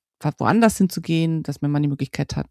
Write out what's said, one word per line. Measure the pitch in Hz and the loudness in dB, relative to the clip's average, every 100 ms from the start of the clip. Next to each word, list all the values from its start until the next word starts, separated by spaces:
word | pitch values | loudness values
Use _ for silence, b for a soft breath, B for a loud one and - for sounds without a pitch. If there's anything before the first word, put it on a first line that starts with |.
| _ _ | _ _
wa-, | 151 - | -6 -2
woanders | - 208 226 - | 2 4 4 4
hinzugehen, | 185 - 165 165 165 160 | 0 0 -2 0 0 -2
dass | - 147 | -4 -4
man | 143 | -2
mal | 147 | 0
die | 147 | 0
Möglichkeit | 143 139 - 147 147 | -2 -6 -6 -6 -4
hat, | 143 | -6